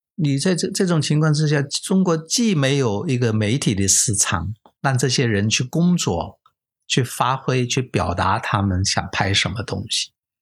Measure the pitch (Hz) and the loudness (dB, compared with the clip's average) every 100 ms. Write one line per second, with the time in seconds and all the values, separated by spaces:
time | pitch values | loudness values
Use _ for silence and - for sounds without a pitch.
0 | _ - 147 139 185 175 - - 185 165 | _ -2 0 2 0 0 -2 -2 0 2
1 | - 151 156 151 151 147 135 - - 190 | 2 2 2 2 2 0 -2 -6 0 2
2 | 185 160 160 - 226 160 135 143 123 101 | 2 0 -2 0 2 2 2 2 2 0
3 | 180 123 117 107 104 139 139 98 95 - | -2 0 2 2 0 0 0 0 2 2
4 | - 98 - 85 92 107 - _ 143 127 | 2 0 -2 -2 -6 -10 -18 _ -2 0
5 | 139 127 120 101 107 - 127 160 175 175 | 0 2 2 2 0 0 -2 0 2 2
6 | - 90 95 - _ _ _ _ - - | 0 -2 -4 -10 _ _ _ _ -4 -2
7 | 120 - 123 135 - 127 123 - 123 98 | -2 -2 -2 -2 -2 -2 0 -2 -2 -2
8 | 90 90 92 110 - 104 98 92 98 - | -2 -2 -2 -2 0 0 2 2 0 -2
9 | - - 98 98 - 104 - 98 113 - | -2 -2 0 0 0 -4 -6 -8 -4 -6
10 | - _ _ _ | -6 _ _ _